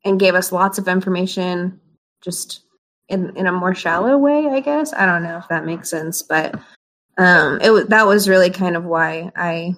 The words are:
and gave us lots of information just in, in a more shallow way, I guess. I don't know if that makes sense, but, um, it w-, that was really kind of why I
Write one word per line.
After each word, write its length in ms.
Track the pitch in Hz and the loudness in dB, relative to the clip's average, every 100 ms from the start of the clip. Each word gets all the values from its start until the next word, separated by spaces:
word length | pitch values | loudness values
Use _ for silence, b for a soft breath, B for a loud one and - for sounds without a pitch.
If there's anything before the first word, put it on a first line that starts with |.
and 160 | 196 190 | 0 2
gave 140 | 196 | 4
us 180 | 180 180 | 2 -2
lots 280 | 180 190 190 | -2 -2 -2
of 80 | 185 | -2
information 920 | 185 185 180 185 - 180 180 185 185 _ _ _ _ | -2 0 -2 -4 -4 -4 -4 -6 -10 _ _ _ _
just 400 | 180 175 - - _ _ _ _ _ | -12 -10 -12 -16 _ _ _ _ _
in, 260 | 190 180 | -6 -4
in 100 | - | -2
a 60 | 185 | -2
more 240 | 185 180 | 0 -2
shallow 420 | 185 170 170 226 277 | -2 -2 0 2 2
way, 300 | 285 294 302 | 4 2 0
I 120 | 269 | -2
guess. 320 | 269 294 302 | -2 -4 -4
I 120 | - | 0
don't 180 | 190 175 | 0 0
know 140 | 170 170 | -4 -10
if 100 | - | -6
that 160 | 165 | -6
makes 240 | 160 165 - | -4 -8 -8
sense, 340 | 165 160 170 | -8 -6 -8
but, 320 | - 156 - - B _ _ _ _ - | -4 -4 -4 -10 B _ _ _ _ 2
um, 400 | 185 175 151 147 | 6 6 4 2
it 80 | |
w-, 200 | 214 214 | 4 4
that 220 | - 220 208 | 4 4 4
was 220 | 202 190 | 4 4
really 200 | 190 185 | 4 4
kind 260 | 185 185 | 0 -2
of 100 | 170 | -2
why 460 | 175 165 160 160 170 | -2 -2 0 -4 -10
I 400 | - 175 165 170 | -6 -4 -4 -6